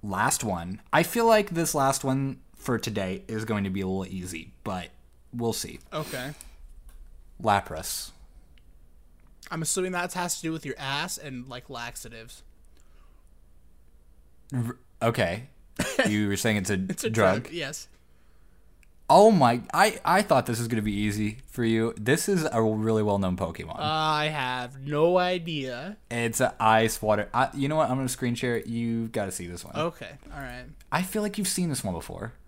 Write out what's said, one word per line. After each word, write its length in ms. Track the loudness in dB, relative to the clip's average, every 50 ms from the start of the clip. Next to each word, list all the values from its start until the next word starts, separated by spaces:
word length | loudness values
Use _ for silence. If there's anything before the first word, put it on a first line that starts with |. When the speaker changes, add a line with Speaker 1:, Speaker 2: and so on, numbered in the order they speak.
Speaker 1:
last 420 | -6 -6 -2 0 0 0 0 -2 -2
one. 380 | -2 -4 -4 -4 -8 -10 -12 -10 0 2
I 100 | 2 2
feel 220 | 2 0 2 4 6
like 240 | 6 6 4 2
this 240 | -2 -2 -2 0 2
last 280 | 2 2 2 2 0 0
one 360 | 0 0 0 0 -2 -4 -8 -14 -20 -20
for 220 | -12 -4 -2 -2 -2
today 440 | -2 -2 -4 -2 -2 -2 -4 -6 -8 -6
is 180 | -6 -6 -4
going 200 | -2 -2 0 0
to 40 | 0
be 120 | -2 -2
a 60 | -2 -2
little 200 | -2 -2 -4 -6
easy, 420 | -8 -8 -8 -8 -10 -10 -12 -14 -18 -12 -8
but 240 | -6 -6 -6 -8 -10 -14 -20 -20 -20 -20 -20 -20 -12 -8
we'll 200 | -4 -2 -2 -2
see. 260 | -2 -6 -8 -10 -14 -16 -10 -8
Speaker 2:
Okay. 380 | -8 -8 -6 -8 -8 -8 -8 -12 -14 -16 -20 -20 -20 -20 -20 -20 -20 -20 -20 -18 -18 -20 -20 -20 -20 -20 -20 -18 -4 2
Speaker 1:
Lapras. 680 | 4 4 4 4 -2 -10 -10 -8 -6 -8 -8 -8 -10 -14 -20 -20 -20 -20 -20 -20 -20 -20 -20 -20 -20 -20 -20 -20 -20 -20 -20 -20 -20 -20 -20 -20 -20 -20 -20 -14 -10
Speaker 2:
I'm 100 | -6 -6
assuming 300 | -4 -2 -2 -2 -2 -2
that 220 | -2 -4 -4 -4 -4
has 240 | -4 -4 -4 -4 -6
to 40 |
do 100 | -4 -6
with 140 | -6 -6 -8
your 100 | -10 -10 -8
ass 380 | -6 -4 -2 -2 -2 -4 -6 -8
and, 280 | -10 -10 -10 -10 -10 -12
like, 220 | -14 -14 -14 -12
laxatives. 720 | -12 -10 -10 -10 -10 -12 -14 -14 -14 -16 -18 -18 -20 -20 -20 -20 -20 -20 -20 -20 -20 -20 -20 -20 -20 -20 -20 -20 -20 -20 -20 -20 -20 -20 -20 -20 -20 -20 -20 -20 -20 -20 -20 -20 -20 -20 -20 -20 -20 -20 -20 -20 -20 -20 -16 -8 -4
Speaker 1:
R-, 220 | -4 -4 -4 -6 -10 -16 -20 -10 0 0
okay. 460 | 0 2 2 0 0 0 -4 -8 -12 -20 -20 -20 -20 -10 -8
Speaker 2:
<laughs> 300 | -6 -6 0 0 2 2
Speaker 1:
You 220 | 4 2 2 0
were 80 | 0 0
saying 200 | 2 2 2 2
it's 120 | 0 0
a 40 | -2 -2 -2 -4
Speaker 2:
It's 140 | -4 -4 -4
a 60 | -2
Speaker 1:
drug? 320 | 2 4 4 4 4 2 -2
Speaker 2:
drug, 100 | -6 -8
yes. 360 | -6 -6 -6 -8 -10 -14 -16 -20 -20 -20 -20 -20 -20 -20 -20 -20 -20 -20 -20 -20 -20 -20 -20 -20 _ -20 -20 -20 -20 2 6
Speaker 1:
Oh 200 | 8 10 10 10
my, 300 | 10 8 8 6 6 4 -2 -2 4
I, 260 | 4 4 4 4 0 0
I 160 | 4 4 4
thought 240 | 4 6 4 4 4
this 140 | 2 -2 -2
was 80 | -2 0
gonna 160 | 0 0 0
be 100 | 0 0
easy 460 | 0 0 0 0 0 -2 -2 -4 -6 -14 -12
for 160 | -4 0 2
you. 300 | 2 4 4 2 0 -2 -2
This 320 | 2 2 2 2 4 2
is 180 | 2 2 2 2
a 100 | 2 2
really 400 | 4 4 2 2 2 2 4 4
well-known 360 | 4 4 2 2 2 0 0 0
Pokemon. 400 | -2 -4 -4 -8 -10 -10 -8 -4
Speaker 2:
I 460 | -2 -2 0 0 2 2 2 2 0 0
have 520 | -2 -2 -4 -2 -4 -4 -6 -8 -10 -10
no 380 | -8 -4 2 4 4 4 4 4
idea. 800 | 0 0 -2 -2 -4 -6 -6 -6 -6 -6 -8 -8 -10 -12 -12 -14 -12 _
Speaker 1:
It's 280 | -4 -2 -2 0 0 2
a 120 | 0 0 0 2
ice 420 | 4 6 6 6 6 4 0 0
water. 260 | 0 2 2 2 0 -2 0
I, 160 | 0 0 0 0
you 120 | -2 -2 0
know 80 | 2 2
what? 120 | 2 2
I'm 60 | 2 -2
gonna 100 | -2 -4
screen 280 | -4 -2 -2 -2 -2
share 200 | 0 0 0 -2 -2
it. 100 | -2 -4
You 400 | -4 -4 -2 -2 -2 -2 -4 -4
gotta 240 | -4 -4 -4 -4
see 160 | -6 -8 -10 -10
this 180 | -10 -12 -12
one. 100 | -8 -6
Speaker 2:
Okay, 360 | -4 -4 -4 -4 -8 -16 -16 -16 -18 -18 -16
all 80 | -14 -12
right. 260 | -12 -12 -12 -14 -14 -16 -18 -20 -14 -4
Speaker 1:
I 100 | -2 -2
feel 220 | -2 0 -2 -2 -2
like 160 | -2 -2 -4
you've 80 | -4 -2
seen 220 | 0 -2 -2 -2
this 140 | -2 -2 -4
one 120 | -4 -4
before. 380 | -6 -6 -10 -10 -10 -10 -10 -12 -14 -20